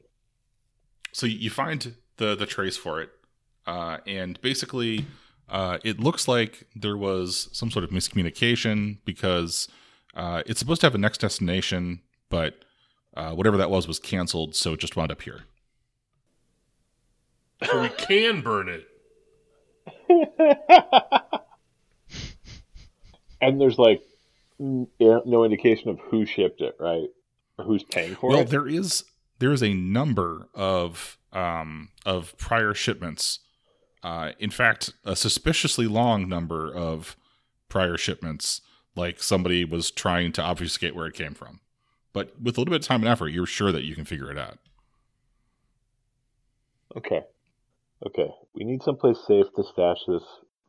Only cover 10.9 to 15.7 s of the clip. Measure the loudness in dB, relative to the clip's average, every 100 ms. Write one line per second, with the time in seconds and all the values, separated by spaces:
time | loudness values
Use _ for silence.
10.9 | 4 0 0 -4 -2 -2 -2 -2 -4 -4
11.9 | -8 -12 _ _ -4 -2 -6 _ _ _
12.9 | _ _ -10 -8 2 4 4 4 2 0
13.9 | -6 -4 -2 -2 -2 -4 -2 -2 -4 -4
14.9 | -4 -4 -6 -12 -16 -20 _ _